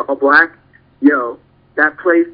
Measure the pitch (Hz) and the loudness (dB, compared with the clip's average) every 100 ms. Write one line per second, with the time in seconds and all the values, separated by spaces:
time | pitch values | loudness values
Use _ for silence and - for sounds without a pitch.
0 | 117 139 139 151 165 - _ _ _ _ | -4 -2 2 2 0 -6 _ _ _ _
1 | 143 139 120 - _ _ _ - 151 151 | 0 0 -4 -10 _ _ _ -4 -4 -2
2 | 175 170 170 | 0 0 -2